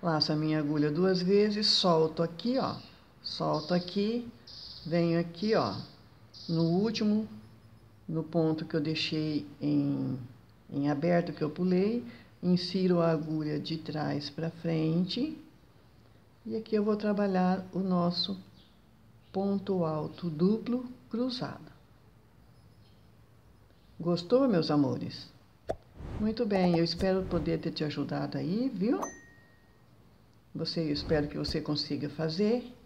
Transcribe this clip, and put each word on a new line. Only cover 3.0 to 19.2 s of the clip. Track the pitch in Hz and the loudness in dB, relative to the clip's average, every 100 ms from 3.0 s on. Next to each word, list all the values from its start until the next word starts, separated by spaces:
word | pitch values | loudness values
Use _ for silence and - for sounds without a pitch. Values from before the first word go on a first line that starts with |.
| - - | -20 -14
Solto | - - 156 151 151 | -10 -4 -2 -2 0
aqui, | 180 175 202 208 233 240 - - - - - - | -2 0 -2 0 -2 -6 -14 -20 -18 -16 -14 -2
venho | 170 170 165 | 0 2 2
aqui, | 170 - 208 | -2 -4 0
ó, | 214 117 92 - - - - - - - | 2 2 -2 -10 -18 -20 -20 -20 -18 -2
no | 165 | 2
último, | 165 175 220 220 214 208 220 - - - - - - - - | 2 2 2 0 2 2 -2 -10 -20 -20 -20 -20 -20 -20 -6
no | 160 | -6
ponto | 160 170 160 156 | -2 0 2 0
que | 165 | -2
eu | 165 | -2
deixei | 151 160 - 156 156 147 - - | -2 -2 -2 -2 -2 -2 -6 -4
em, | 147 147 143 139 135 135 120 - - - - | 0 2 2 0 -2 -4 -8 -18 -20 -20 -8
em | 139 143 | -2 0
aberto, | 147 170 175 170 | 0 2 2 0
que | 156 | -4
eu | 151 | -4
pulei, | 151 180 180 202 240 - - - - | -2 0 2 2 0 -6 -16 -20 -6
insiro | 180 180 - 190 185 175 | 2 2 2 0 2 4
a | 165 | 4
agulha | 160 156 156 151 151 | 2 0 -4 -2 -4
de | 143 160 | -4 -6
trás | - - 147 143 - | -6 -4 -2 -4 -6
pra | - 165 | -6 -6
frente. | 165 170 160 160 165 185 - 294 311 - - - - - - - - - - 220 | -4 -2 2 2 2 0 0 -4 -4 -16 -20 -20 -20 -20 -20 -20 -20 -20 -18 -8
E | 220 | -8
aqui | 220 214 | 0 0
eu | 208 | 2
vou | 208 | 2
trabalhar | 214 202 202 185 185 185 185 | 2 2 2 4 4 2 -2
o | 175 | -2
nosso | 190 180 175 175 - 190 - - - - - - - - | 2 4 2 0 -4 -6 -10 -20 -20 -20 -20 -20 -20 -20